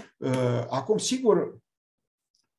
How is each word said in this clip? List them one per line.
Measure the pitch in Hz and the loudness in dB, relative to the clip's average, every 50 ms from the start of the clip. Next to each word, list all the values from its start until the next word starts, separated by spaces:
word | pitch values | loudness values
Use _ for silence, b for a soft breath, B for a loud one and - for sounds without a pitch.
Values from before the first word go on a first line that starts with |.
| B B B B | B B B B
Ă, | 143 135 127 127 127 123 120 127 - - | -4 -4 -2 0 0 0 0 0 -2 -4
acum, | 123 135 - - - - | -4 -4 -2 0 -2 0
sigur, | - - 254 262 262 220 185 - - - - - _ _ _ _ _ _ _ _ _ _ _ _ _ _ _ _ _ _ _ | 0 -2 -2 0 4 4 4 4 2 -2 -8 -14 _ _ _ _ _ _ _ _ _ _ _ _ _ _ _ _ _ _ _